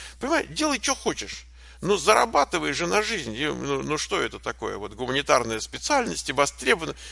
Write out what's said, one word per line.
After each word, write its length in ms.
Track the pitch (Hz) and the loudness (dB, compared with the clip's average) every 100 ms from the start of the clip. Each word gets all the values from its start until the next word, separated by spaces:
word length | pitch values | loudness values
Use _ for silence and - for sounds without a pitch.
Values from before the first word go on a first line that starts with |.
| - - | -16 -8
Понимаешь, 280 | 254 320 - | 0 0 0
делай, 300 | 156 302 262 | -2 0 0
че 140 | - | -2
хочешь. 500 | 262 220 139 101 - - - - - | -2 -2 -4 -6 -12 -16 -20 -20 -6
Ну, 180 | 160 202 | -2 2
зарабатывай 720 | 151 220 240 226 - 175 151 | 4 6 6 4 4 2 0
же 140 | 139 170 | -2 0
на 160 | 196 | 0
жизнь. 320 | 214 220 117 | 0 -2 -4
И, 120 | 110 147 | -4 -2
ну, 360 | 127 139 135 | -2 -2 -2
ну, 160 | 135 147 | -2 -4
что 200 | - 190 | -2 -2
это 200 | 120 - | -2 -4
такое? 400 | 120 117 107 101 | -8 -6 -6 -6
Вот 160 | 101 | -8
гуманитарная 680 | 104 123 135 - 131 113 110 | -6 -2 0 4 4 4 -4
специальность, 680 | - 127 - 285 226 82 - | -6 -6 0 2 2 -4 -2
и 20 | |
востребована. 640 | 135 143 - - 208 151 - - | 2 2 2 2 2 0 -8 -14